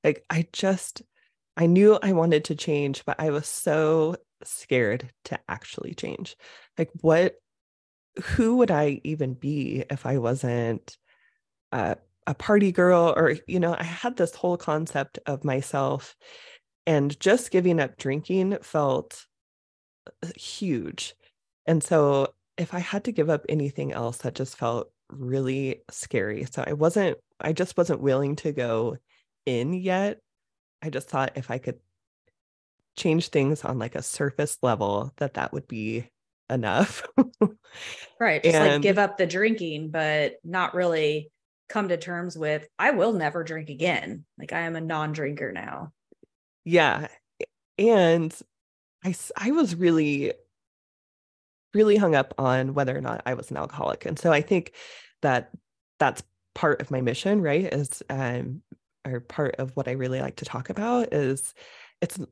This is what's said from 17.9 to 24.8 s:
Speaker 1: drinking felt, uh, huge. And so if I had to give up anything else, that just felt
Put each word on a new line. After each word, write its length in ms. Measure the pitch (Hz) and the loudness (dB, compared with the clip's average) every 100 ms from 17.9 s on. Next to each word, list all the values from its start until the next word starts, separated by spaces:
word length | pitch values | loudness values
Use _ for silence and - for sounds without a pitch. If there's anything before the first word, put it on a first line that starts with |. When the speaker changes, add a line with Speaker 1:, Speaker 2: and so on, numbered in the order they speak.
| - | -4
Speaker 1:
drinking 580 | 135 143 - 185 190 202 | -4 -4 -2 0 0 -2
felt, 640 | - 160 143 131 - - - _ _ _ _ _ _ _ - _ | -4 -2 0 0 -4 -16 -20 _ _ _ _ _ _ _ -20 _
uh, 60 | 170 | -14
huge. 800 | - - - 196 127 76 - - _ _ _ _ _ - | -14 -14 -6 -2 -2 -4 -10 -12 _ _ _ _ _ 0
And 180 | 160 | 0
so 480 | - 165 143 139 139 _ _ - | 4 4 4 4 0 _ _ -8
if 160 | 170 | -6
I 60 | 175 | -6
had 260 | 175 202 | -4 -4
to 80 | 247 | -4
give 160 | 214 156 | 0 0
up 160 | 151 - | 0 0
anything 420 | 151 143 143 139 | -2 -2 -4 -6
else, 240 | - 117 120 | -4 -6 -4
that 160 | 123 | -8
just 220 | - 131 - | -6 -8 -4
felt 340 | 117 117 | -2 -2